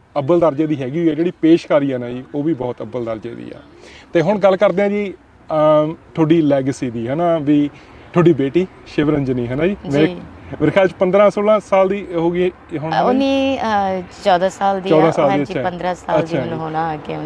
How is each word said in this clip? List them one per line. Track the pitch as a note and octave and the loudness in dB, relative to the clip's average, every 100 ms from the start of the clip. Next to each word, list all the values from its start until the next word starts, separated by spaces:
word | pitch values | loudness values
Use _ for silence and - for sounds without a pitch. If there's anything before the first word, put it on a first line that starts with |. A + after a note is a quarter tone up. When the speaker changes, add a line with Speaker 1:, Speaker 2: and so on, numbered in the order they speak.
| _ D3 | _ -6
Speaker 1:
ਅੱਵਲ | C#3 F3 | 0 2
ਦਰਜੇ | E3 C#3 D#3 | 2 0 -4
ਦੀ | C#3+ | -2
ਹੈਗੀ | B2+ D#3 | -4 -2
ਹੋਈ | E3 | -2
ਆ, | |
ਜਿਹੜੀ | D3+ F3 - | 0 -4 0
ਪੇਸ਼ਕਾਰੀ | D#3+ E3 - D#3 C#3 | 4 4 4 0 0
ਆ | B2+ | -4
ਨਾ | A#2+ | -6
ਜੀ | B2 B2+ D3 | -10 -8 -4
ਉਹ | |
ਵੀ | D3 | -2
ਬਹੁਤ | C#3 B2 A#2 | -2 -4 -8
ਅੱਵਲ | A#2 B2 A#2 | -10 -8 -6
ਦਰਜੇ | A2 A#2 A#2+ | -8 -10 -14
ਦੀ | A#2+ - | -14 -18
ਆ। | - - - - - | -20 -20 -20 -20 -2
ਤੇ | E3+ | 0
ਹੁਣ | D#3+ G#3 | 0 2
ਗੱਲ | F#3+ F#3 | 2 4
ਕਰਦੇ | G3+ F3+ | 2 2
ਆ | G3+ | 0
ਜੀ, | G#3 G3+ - _ _ - | 0 -4 -10 _ _ -4
ਅਮ, | D#3 D3+ D3+ D3+ E3 - - | 2 4 4 2 -6 -10 -2
ਤੁਹਾਡੀ | D#3 E3+ | 2 4
ਲੈਗੇਸੀ | D3 C#3 C3 C#3 C3 | 4 2 0 -4 -6
ਦੀ, | A#2 A2+ | -6 -6
ਹਨਾ, | D3 F3 E3 | -2 0 0
ਵੀ | C#3+ D3 D3 - - - - | 2 2 0 -6 -20 -20 -4
ਤੁਹਾਡੀ | F3 F3 | 2 4
ਬੇਟੀ | C#3 C3+ F3 F#3 - - | 4 2 0 -2 -8 -6
ਸ਼ਿਵਰੰਜਨੀ, | - D3 D3+ C3 B2 A#2+ | -2 0 0 0 -2 -2
ਹਨਾ | C3 F3 | -2 -2
ਜੀ? | G#3 E3 | -2 -2
Speaker 2:
ਜੀ। | C#3+ | 2
Speaker 1:
ਮੇਰੇ, | D#3+ F3 - - - - | 2 0 -14 -20 -16 -2
ਮੇਰੇ | D3+ | 2
ਖਿਆਲ | G3 F#3+ | 4 2
ਚ | |
ਪੰਦਰਾਂ | - F#3 G3 G3+ | 2 2 4 4
ਸੋਲਾਂ | G#3 G#3 G#3+ | 2 0 0
ਸਾਲ | - F#3+ F#3+ | 2 2 2
ਦੀ | G3+ F3 | 0 -4
ਹੋ | E3+ E3+ | -2 -2
ਗਈ | F3 F3+ - - D#3 | 0 -2 -4 -12 -8
ਹੁਣ, | D#3+ | -4
ਹਨਾ | B2+ | 0
ਜੀ? | A3 | 2
Speaker 2:
ਉਹਨੇ, | C4 C4+ C4+ C4+ C4+ | 2 0 0 -2 -2
ਅਹ, | A3+ G#3 G3 F#3+ F3+ - G#3 | -2 -2 -2 -4 -8 -4 0
ਚੌਦਾਂ | F3+ F#3+ | 2 0
ਸਾਲ | - G3 G3 | 0 -2 -2
ਦੀ | F#3 | 2
ਆ। | |
Speaker 1:
ਚੌਦਾਂ | D#3 D#3+ | 4 4
ਸਾਲ | D#3 D3 | 2 0
ਦੀ, | |
Speaker 2:
ਹਾਂਜੀ, | C#3+ C#3 | 0 -2
Speaker 1:
ਅੱਛਾ। | C#3+ C3+ | -4 -4
Speaker 2:
ਪੰਦਰਾਂ | F3 F3 F3 | -4 -6 -6
ਸਾਲ | - E3 | -2 -2
ਦੀ | |
Speaker 1:
ਅੱਛਾ | E3 E3 | 0 -4
Speaker 2:
ਮੈਨੂੰ | E3 D#3+ | -4 -6
Speaker 1:
ਜੀ। | |
Speaker 2:
ਹੁਣ | D#3+ D#3 | -6 -4
ਆ | D#3+ D3+ | -4 -6
ਕੇ | D3 D#3 | -8 -4